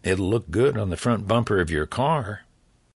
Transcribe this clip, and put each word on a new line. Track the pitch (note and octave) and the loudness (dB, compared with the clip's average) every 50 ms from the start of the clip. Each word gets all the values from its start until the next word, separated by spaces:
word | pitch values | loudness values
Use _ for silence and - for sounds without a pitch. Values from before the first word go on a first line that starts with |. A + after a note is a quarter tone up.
| - | 0
It'll | F2+ F#2+ F#2+ F#2+ F#2 | 0 0 0 2 0
look | A2 A#2+ F#2 D#2 | 0 0 -2 -2
good | D#2 G#2 B2+ C#3+ A2+ | 0 2 2 2 2
on | A2 G#2 F#2+ | 0 -2 -2
the | E2 | -4
front | - - A#2+ A#2+ G#2 G#2+ | -2 0 0 0 0 0
bumper | G2 A2+ A#2+ A2 - G#2+ F#2+ | 0 0 0 2 2 2 2
of | E2+ D#2 | 2 0
your | E2 D2 D2+ | 0 -2 -2
car." | - - - C3 D3 E3 D3 A2+ G2 G#2 - - _ _ _ _ _ _ _ _ _ _ | -2 -2 -2 0 0 0 0 -2 -6 -10 -12 -14 _ _ _ _ _ _ _ _ _ _